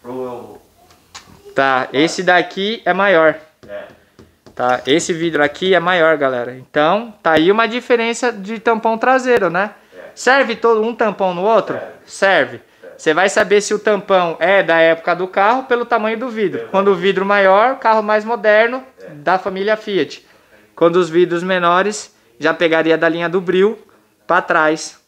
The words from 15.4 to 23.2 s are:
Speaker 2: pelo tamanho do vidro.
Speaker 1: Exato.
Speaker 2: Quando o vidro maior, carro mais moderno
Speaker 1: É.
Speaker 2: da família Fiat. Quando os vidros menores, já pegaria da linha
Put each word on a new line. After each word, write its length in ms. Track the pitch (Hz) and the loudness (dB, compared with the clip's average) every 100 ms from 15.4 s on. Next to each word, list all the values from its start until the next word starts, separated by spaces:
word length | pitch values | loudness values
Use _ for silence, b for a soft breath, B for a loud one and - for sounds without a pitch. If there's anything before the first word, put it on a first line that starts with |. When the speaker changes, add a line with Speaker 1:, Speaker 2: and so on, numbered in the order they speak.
| 202 254 | 2 0
Speaker 2:
pelo 240 | 262 240 233 | -2 -4 0
tamanho 320 | 226 214 226 | -2 -2 -4
do 100 | 254 | -6
vidro. 300 | 220 190 139 | -4 -4 -4
Speaker 1:
Exato. 120 | - | -4
Speaker 2:
Quando 160 | 190 196 | 0 2
o 60 | |
vidro 300 | 185 190 185 | 2 0 0
maior, 540 | 196 202 190 196 240 269 | 0 2 4 4 4 0
carro 240 | 233 220 | 0 2
mais 200 | 208 214 | 2 -2
moderno 600 | 214 233 214 208 233 262 254 _ | -2 -2 2 4 2 -2 -12 _
Speaker 1:
É. 80 | - | -20
Speaker 2:
da 240 | 151 147 185 | -8 -2 -2
família 400 | 196 190 196 214 | -2 -6 -4 -4
Fiat. 480 | 214 190 135 - b b b b b | -2 -4 -4 -8 b b b b b
Quando 220 | - 170 175 | 0 2 2
os 120 | 170 | 2
vidros 340 | 165 175 170 | 2 2 0
menores, 720 | 185 185 170 180 196 208 - b b _ | -2 0 2 2 0 -6 -14 b b _
já 140 | 147 | -2
pegaria 460 | 160 175 160 160 160 | 0 2 2 2 2
da 100 | 165 | 2
linha 220 | 165 | 0